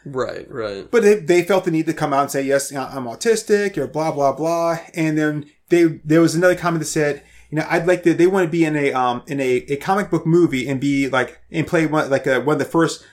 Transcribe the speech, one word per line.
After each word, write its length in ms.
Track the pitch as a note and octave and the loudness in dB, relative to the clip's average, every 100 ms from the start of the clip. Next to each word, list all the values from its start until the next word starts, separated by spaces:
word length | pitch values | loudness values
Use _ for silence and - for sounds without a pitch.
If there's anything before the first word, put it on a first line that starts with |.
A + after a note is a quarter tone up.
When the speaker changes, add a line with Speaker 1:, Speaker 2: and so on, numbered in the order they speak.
| C#3+ | -10
Speaker 1:
Right, 400 | C3 A2+ - - | -6 -6 -8 -12
right. 380 | - G#2+ G2 - | -10 -8 -10 0
Speaker 2:
But 100 | A#3+ | 4
they, 140 | G#3 G#3 | 4 4
they 260 | D#3 F3 | 4 2
felt 240 | E3+ F#3+ F#3 | 4 0 0
the 60 | |
need 160 | D#3+ D#3+ | -2 -2
to 60 | |
come 200 | D#3+ D3 | -4 -2
out 80 | C#3 | 0
and 100 | C#3 | 0
say, 120 | C#3 | -2
"Yes, 280 | C3+ C#3 - | 0 -2 -2
I'm 340 | C#3 B2+ C3+ A#2+ | -8 -10 -10 -10
autistic," 720 | A2+ A#3 A3 - G#3 G3+ E3 | -4 0 0 0 0 0 -4
or 100 | B2+ | -4
blah, 240 | D3+ D#3+ | -4 -4
blah, 220 | C#3+ C#3 | 0 0
blah. 440 | C3+ D#3+ E3+ E3+ E3 - | 0 -2 0 -2 -4 -6
And 240 | E3+ D#3+ D#3 | -4 -2 0
then 320 | D3+ D3+ - _ _ | -2 -4 -10 _ _
they, 140 | F3 E3 C#3+ D3+ | 2 2 0 2
there 160 | E3 | 4
was 140 | E3 D#3+ | 4 4
another 200 | F3+ F3 | 2 2
comment 260 | F3 E3 | -2 -4
that 40 | D3 | -4
said, 380 | D#3+ D3 C#3 - - _ | -2 -2 -4 -12 -20 _
you 80 | D3+ | -6
know, 80 | D3+ | -2
"I'd 200 | E3+ E3+ | 0 0
like 160 | F3+ | 2
to," 100 | F3 | 2
they 140 | D#3 F3+ | 4 4
wanna 200 | G3 E3 | 4 0
be 180 | E3 D#3+ | 0 0
in 100 | D3+ | 0
a, 180 | C#3 | 0
um, 300 | C3 B2+ B2 - | 0 -2 -2 -6
in 140 | C#3 | -4
a, 260 | C3 B2 C3 | 0 -2 -2
a 80 | C#3+ | -6
comic 340 | F3+ G3+ F#3+ | -2 -2 0
book 160 | E3+ D#3+ | -2 2
movie 400 | E3+ E3+ C3 B2 | 4 4 0 -4
and 120 | C3 | -2
be, 300 | C#3+ C#3 C3+ | -2 0 0
like, 300 | B2+ B2 - _ | 0 -2 -8 _
and 160 | E3 - | -6 -2
play 220 | E3+ D3+ | 0 0
one, 240 | D3+ C3+ | 0 0
like, 160 | C3+ C#3 | 0 0
a, 140 | B2+ | 0
one 120 | C3+ | 0
of 60 | D3+ | -2
the 60 | B2+ | 0
first, 380 | E3 D#3+ - - | 0 0 -2 -16